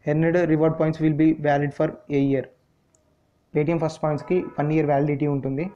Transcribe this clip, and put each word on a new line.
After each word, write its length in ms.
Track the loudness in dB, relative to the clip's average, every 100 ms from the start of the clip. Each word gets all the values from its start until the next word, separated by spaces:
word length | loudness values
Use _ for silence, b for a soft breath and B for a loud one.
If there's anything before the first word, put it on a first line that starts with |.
| 0
Earned 260 | 0 2 2 2
reward 240 | 2 2 2
points 180 | -2 0 0
will 120 | 2
be 60 | 2 2 0
valid 260 | 0 -2 -2
for 100 | -4 -4 -4 0
a 20 | 2
year. 140 | 0 -4 _ _ _ _ _ _ _ _ _ _ -2
Paytm 240 | 0 0 -2
ఫస్ట్ 160 | -4 -4
పాయింట్స్‌కి 340 | -4 -2 -2 -2 -4
వన్ 120 | 0 0
ఇయర్ 140 | 2
వ్యాలిడిటీ 380 | 2 0 0 -2 -2
ఉంటుంది. 280 | -4 -6 -8